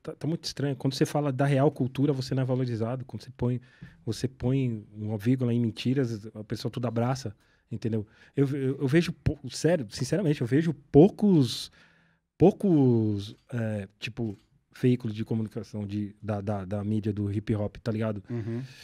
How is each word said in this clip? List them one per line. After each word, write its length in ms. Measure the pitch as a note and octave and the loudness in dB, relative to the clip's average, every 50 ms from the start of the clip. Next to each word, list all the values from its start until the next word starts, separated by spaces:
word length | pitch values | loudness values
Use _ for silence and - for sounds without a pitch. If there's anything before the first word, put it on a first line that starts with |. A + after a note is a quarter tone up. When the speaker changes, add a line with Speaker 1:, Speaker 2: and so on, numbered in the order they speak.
| - | -14
Speaker 1:
tá, 120 | - - | -14 -12
tá 120 | - - | -8 -4
muito 180 | C#3+ E3+ - - | -4 -4 -4 -6
estranho. 300 | - - - C3+ C#3+ C#3 | -8 -8 -4 -4 -4 -4
Quando 180 | - - C3+ C3 | -2 -2 -2 0
você 100 | - D#3 | 0 0
fala 260 | - - D3 D3 C#3+ | 0 0 -2 -2 -2
da 140 | C3 B2+ C#3 | 0 0 0
real 260 | C#3+ C#3+ C3 C#3 - | 2 2 4 4 2
cultura, 400 | - - C3 A#2+ - - C3+ D3 | 2 0 -4 -4 -2 0 0 0
você 240 | C#3 C3 B2+ - C3+ | 0 -2 -2 -4 -2
não 80 | C3 C3 | -2 -2
é 40 | |
valorizado. 580 | B2+ C3 B2+ C3 B2 A#2+ G#2+ A2+ A2+ B2+ B2+ A#2 | 0 0 -2 -2 -2 -2 -4 -4 -4 -6 -8 -10
Quando 180 | - - A2 - | -12 -14 -14 -14
você 80 | - - | -14 -8
põe, 240 | - B2 A#2+ B2+ A#2 - - _ - - - - - - | -4 -2 -2 -2 -4 -6 -12 _ -20 -20 -20 -20 -14 -8
você 200 | A#2 G#2+ - - | -8 -6 -4 -6
põe 560 | C3 - - A#2+ B2 C3+ C#3 C3 B2 A2+ G#2+ G#2 - G#2 | -6 -6 -4 -2 0 0 0 0 -2 -4 -6 -10 -12 -12
uma 220 | G#2+ G#2+ G#2+ A2 G#2 | -10 -8 -6 -6 -2
vírgula 340 | G2+ A#2+ C3 C3 C3 A#2+ A#2 | 0 0 2 2 2 0 0
em 80 | A#2+ | 0
mentiras, 640 | A#2+ A2 G#2+ - - A#2+ B2+ C#3+ C3 A#2 A#2 G2+ G#2 A2 - | 0 0 -2 -2 -2 -2 0 0 0 -2 -4 -8 -10 -14 -14
a 80 | G#2+ G#2+ | -14 -10
pessoa 260 | - A#2+ - - A#2+ - | -10 -8 -6 -6 -6 -6
tudo 140 | B2 A#2+ | -4 -6
abraça, 480 | A#2+ A2+ A#2 A#2 B2 C3+ C3 - G#2+ - _ _ _ _ _ _ - | -4 -2 0 0 0 -2 -2 -6 -10 -12 _ _ _ _ _ _ -14
entendeu? 360 | A#2 G#2 - A2+ A2 A2 G#2 - _ _ - - - | -10 -6 -4 -2 -2 -2 -4 -6 _ _ -20 -6 0
Eu, 120 | - C#3+ C3 | 0 0 2
eu, 300 | C#3+ C#3+ C3+ C3 C3+ C3+ | 0 -2 -2 -2 -2 -2
eu 80 | D3+ B2+ | 0 2
vejo 240 | C3+ E3+ E3+ F3 - | 2 2 2 2 -2
pou-, 260 | _ - - D3+ - - B2 | _ -2 -4 -4 -4 -6 -12
sério, 360 | - - - D3+ F3+ E3 A#2+ G2+ | -6 0 2 2 2 2 0 -4
sinceramente, 500 | - - B2+ - D#3 E3+ G#3+ D3 D3+ - | -6 -6 -4 -2 0 0 2 0 0 0
eu 60 | C3 | 0
vejo 260 | A2 B2+ D3 E3 F3 C#3 - - _ | 0 2 2 2 2 -2 -4 -2 _
poucos, 800 | - C#3 E3 G3+ - - G#3+ G#3 F#3 D#3 B2+ A2 - - - - _ _ _ _ _ _ _ _ _ _ _ _ _ - | 8 10 10 8 8 4 4 6 6 6 6 4 0 -6 -10 -14 _ _ _ _ _ _ _ _ _ _ _ _ _ 4
poucos, 1000 | D3+ F#3+ F#3+ - - G3 E3+ D3 C3+ B2+ A#2+ A2+ A2 G#2+ G#2 G2+ G2 G#2+ - _ _ - - | 4 4 4 4 2 4 6 6 6 6 6 4 4 2 0 -2 -6 -8 -14 _ _ -10 -6
é, 360 | A#2+ A2+ A2 G#2+ G#2 G2 - _ - | -4 -4 -4 -4 -4 -6 -10 _ -14
tipo, 400 | - - G#2+ - A#2 A2 G2 - _ _ _ _ _ _ - - | -14 -12 -8 -6 -6 -6 -6 -10 _ _ _ _ _ _ -6 0
veículos 340 | - B2+ B2 B2 - A2 G#2 | 2 2 2 2 0 -4 -6
de 100 | A2 A2 | -6 -4
comunicação 640 | - A#2+ A2+ A2 G#2+ - A#2 G2+ - - G#2 G#2 | -2 -2 -2 -2 -4 -6 -10 -12 -10 -10 -8 -8
de, 280 | G2+ G2+ G#2 G#2 G2 - _ - | -6 -4 -6 -6 -6 -10 _ -8
da, 180 | G2+ G#2+ G2+ | -6 -6 -4
da, 240 | G2 G#2 G#2 G2+ F#2+ | -4 -4 -4 -4 -4
da 200 | F2+ G#2 G#2 G2 | -6 -6 -4 -2
mídia 280 | G#2 A2 G#2+ G2+ A2 G2+ | -2 -2 -2 -2 -2 -2
do 180 | G#2 G#2 G2+ | -2 -2 -4
hip 240 | G2+ G#2+ G#2 - A2+ | -4 -4 -2 -2 -2
hop, 220 | G#2 G#2 G#2 - - - | -2 -2 -4 -8 -8 -6
tá 100 | A#2 G#2+ | -6 -4
ligado? 300 | A2 A2+ A2 G#2 G2+ - - | -2 -2 -4 -4 -6 -8 -8
Speaker 2:
Uhum. 320 | A#2+ A#2 A2 A2+ A2+ A#2+ C3+ C3 - - | -8 -8 -6 -6 -8 -8 -8 -12 -14 -18